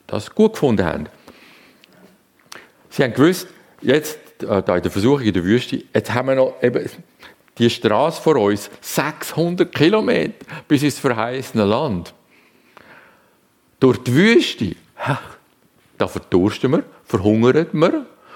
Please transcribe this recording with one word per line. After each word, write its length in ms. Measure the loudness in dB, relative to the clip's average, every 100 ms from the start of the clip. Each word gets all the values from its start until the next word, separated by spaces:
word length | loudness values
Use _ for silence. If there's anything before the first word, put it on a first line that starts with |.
| -10
das 280 | -8 -6
gut 200 | 0 0
gefunden 320 | 2 0 2 0
haben. 220 | -4 -8 -16 -20 -20 -20 -20 _ _ _ _ -20 _ _ _ -20 -20 -20 _ _
Sie 120 | -2
haben 100 | 0
gewusst, 360 | 4 4 2 -6 -20 _ _
jetzt, 360 | 0 0 0 -12 -18 -12
äh, 200 | -2 -2
da 140 | 0 0
in 60 |
der 80 | -2
Versuchung 300 | 0 0 2
in 140 | 0
der 100 | 0
Wüste, 380 | 2 0 0 -8 -4
jetzt 220 | -4 -2
haben 140 | -4 -2
wir 80 | 0
noch 260 | 0 0
eben 260 | -2 0 -6 -12 -20 _ -20 _ _ 0
die 100 | 0
Straße 540 | 2 0 2 0 -2
vor 140 | 0 2
uns, 340 | 2 0 -6 -18
sechshundert 920 | -8 -4 -4 -6 -10 -4 -2 0 -2
Kilometer 720 | 2 2 2 2 0 -2 -8 -18 -14 -2
bis 180 | 0
ins 140 | 0 -2
verheißene 640 | -2 -2 -4 -6 -6 0
Land. 500 | 2 2 -2 -6 -8 -18 _ _ _ _ _ -20 -20 -20 -20 _ _ _ _ _ _ 0
Durch 180 | 2 2
die 160 | 0
Wüste, 600 | 2 4 4 2 -4 -6 -6 _ -12
ha, 240 | -6 -6 -8 -20 _ _ _ _ _ -6
da 80 | -6
verdursten 640 | -6 -2 0 0 -2 -2
wir, 140 | -2 -4 -14
verhungern 640 | -6 -2 0 2 4 2 0
wir 340 | 0 0 0 -6 _ _